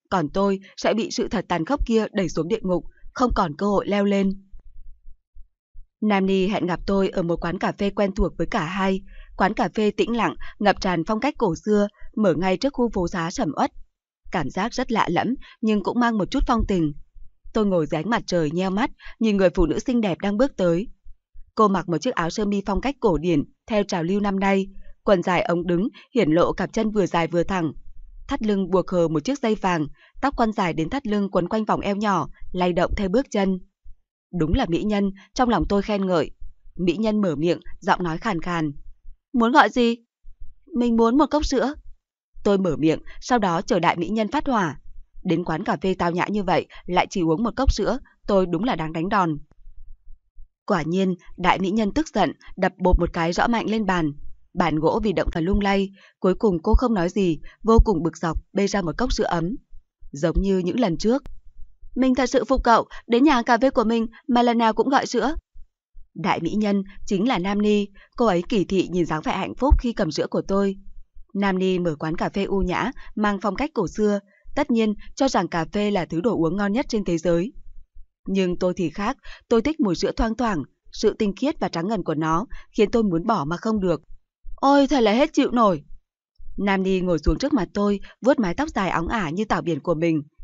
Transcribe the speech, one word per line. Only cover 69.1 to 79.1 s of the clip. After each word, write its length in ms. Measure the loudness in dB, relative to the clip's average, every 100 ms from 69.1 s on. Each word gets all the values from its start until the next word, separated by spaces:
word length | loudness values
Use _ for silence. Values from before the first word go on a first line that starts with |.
| -2
vẻ 80 | -2
hạnh 220 | -4 -6
phúc 200 | 0 4 4
khi 120 | 2
cầm 180 | -2 -2
sữa 160 | -2 -2
của 160 | -4 -2
tôi. 280 | 0 0 -4 -12 -16 -16 -18 -10
Nam 240 | -4 -2 0
Ni 200 | 0 0
mở 180 | -2 -4
quán 180 | -6 -4
cà 120 | -4
phê 160 | -2
u 140 | -2 -2
nhã, 320 | 0 -2 -4 -6 -10
mang 240 | -2 -2 0
phong 140 | -4 -4
cách 140 | -4
cổ 140 | -2 -4
xưa, 320 | 0 0 0 _ _ -8
tất 160 | -4 0
nhiên 240 | 2 0 -2 -8
cho 140 | -2 0
rằng 200 | 2 0
cà 160 | -2 -4
phê 180 | -2 0
là 140 | 0
thứ 160 | -2 -2
đồ 160 | 0 0
uống 200 | 0 0
ngon 160 | 0
nhất 140 | -2 -2
trên 160 | -2
thế 140 | 0 0
giới. 340 | 2 0 0 -8 -16 -16 -16 -18 -20 _ -4
Nhưng 320 | 0 0 0
tôi 140 | -2 0
thì 140 | -4
khác, 260 | -2 -6